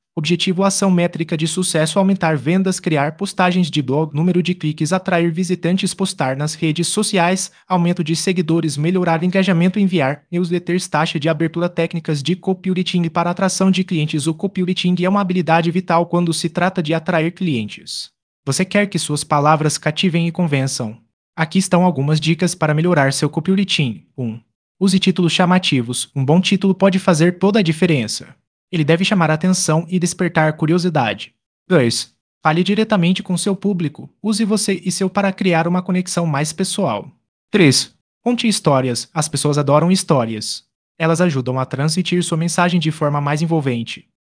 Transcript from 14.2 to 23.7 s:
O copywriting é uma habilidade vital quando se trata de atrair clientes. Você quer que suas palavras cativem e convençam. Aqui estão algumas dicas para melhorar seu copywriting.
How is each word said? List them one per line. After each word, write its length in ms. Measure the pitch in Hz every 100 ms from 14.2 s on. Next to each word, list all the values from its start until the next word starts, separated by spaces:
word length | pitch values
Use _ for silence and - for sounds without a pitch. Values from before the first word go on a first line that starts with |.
| 143
O 80 |
copywriting 600 | 160 196 190 180 185 175 180
é 60 | 180
uma 100 | 202
habilidade 500 | 190 185 160 165 170
vital 360 | 175 180 170 170
quando 280 | 175 175
se 140 | 160 165
trata 340 | 170 180 185
de 120 | 156
atrair 400 | 160 160 170 160
clientes. 760 | 170 185 123 104 - - - - _ _ _ -
Você 180 | 135
quer 220 | 190 202 202
que 120 | 170
suas 240 | - 147
palavras 560 | - 147 147 156 151 -
cativem 520 | 156 - 190 165 170
e 20 |
convençam. 680 | 165 175 139 131 - 113 110 _ _ _ -
Aqui 240 | 156 190
estão 240 | 190 175
algumas 380 | 180 135 139 156
dicas 340 | 156 165 180 -
para 180 | 156
melhorar 380 | 151 170 165 135
seu 180 | 135 147
copywriting. 760 | 160 160 190 190